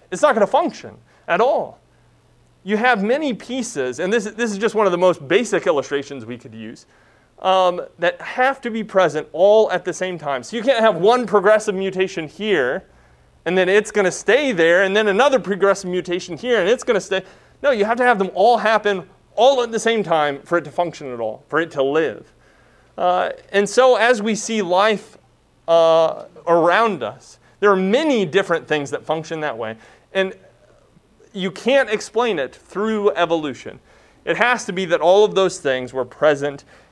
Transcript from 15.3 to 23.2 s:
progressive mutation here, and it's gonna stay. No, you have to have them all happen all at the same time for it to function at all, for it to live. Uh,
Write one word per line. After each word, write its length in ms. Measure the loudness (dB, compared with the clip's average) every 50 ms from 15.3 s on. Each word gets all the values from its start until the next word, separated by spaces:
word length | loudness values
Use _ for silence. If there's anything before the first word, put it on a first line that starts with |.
| 2 2
progressive 480 | 0 -2 -2 0 2 2 2 0 -2 -6
mutation 480 | -6 -6 -4 -4 -6 -6 -8 -10 -12
here, 240 | -8 -4 0 0 2
and 80 | 2 2
it's 160 | 0 0 0
gonna 160 | -2 -2 -2
stay. 220 | -2 -4 -4 -6 -6 -8 -14 _ _ _ _ _
No, 100 | -2 0
you 120 | 0 2 0
have 140 | 0 0
to 80 | 2 2
have 120 | 2 2
them 140 | 2 0 -2 0
all 240 | 2 4 4 4
happen 520 | 2 2 2 0 2 0 0 -2 -2 -6 -12 -20 _ _ _ _
all 260 | 2 4 4 4 4
at 120 | 0 -2 -4
the 60 | -2
same 220 | -2 0 0 0
time 400 | 0 0 0 0 0 0 -2 -6 -4
for 140 | -2 -2
it 60 | -2 -2
to 80 | -4
function 420 | -4 -4 -4 -4 -6 -10 -12 -10 -8
at 60 | -6
all, 240 | -6 -6 -6 -10 _ _
for 100 | -2 -2
it 100 | -2 -2
to 120 | -2 -2 0
live. 480 | 0 0 0 0 -2 -4 -8 -14 _ _ _ _ _ _ _ _ _ _ _ _ _ _
Uh, 340 | -2 0 0 0 0